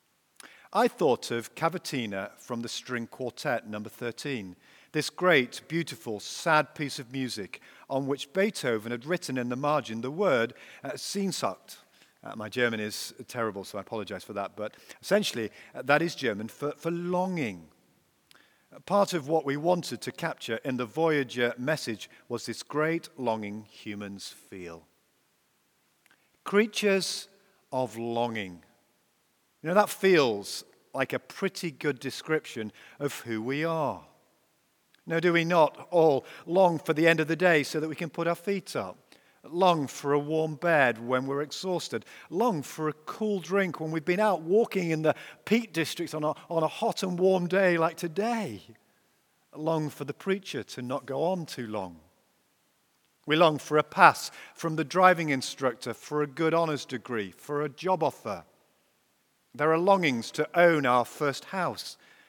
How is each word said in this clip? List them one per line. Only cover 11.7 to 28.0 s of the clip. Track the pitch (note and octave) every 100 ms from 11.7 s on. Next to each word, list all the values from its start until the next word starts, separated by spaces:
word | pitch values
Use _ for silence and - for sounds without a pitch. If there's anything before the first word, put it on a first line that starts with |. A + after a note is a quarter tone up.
| - _ _ _ _
Uh, | - A2
my | G#2+
German | B2+ A#2+ A2
is | G#2+ - - - A#2+
terrible, | B2 A2+ G2
so | F#2 G#2
I |
apologize | F#2+ A2+ G2 F#2+
for | -
that, | G2+ G2 -
but | G#2+ - - -
essentially, | - G3+ G3+ A#2+ G#2+ - -
uh, | B2+
that | B2+ D3
is | E3+
German | - B2+ G2+ A2+
for, | - D3
for | - E3
longing. | E3+ F3 F3+ F#3 F3 A#2 F2 E2 _ _ _ _ _ _ _ _ _ _ C#3+ -
Part | G3+ G3
of | F3 C3+
what | D#3+
we | C#3 C#3+
wanted | E3 F3+ - A#2+
to | -
capture | - E3+ - - A2+
in | C#3+ B2+
the | A#2
Voyager | C#3 E3 D3 B2+ A#2+ A#2+ A#2
message | B2+ D#3 - G#2+ - - -
was | A#2+ -
this | A2
great | - D3 D#3 E3 - -
longing | A#2+ A2 G#2+ G#2 G#2+
humans | - A2 G#2 G2+ G2 -
feel. | - _ F#2+ F2 E2 - _ _ _ _ _ _ _ _ _ _ _ _ _ _ _
Creatures | - G3+ A3 - G#3 G3 - - - _ _ _ _
of | C3 B2
longing. | A2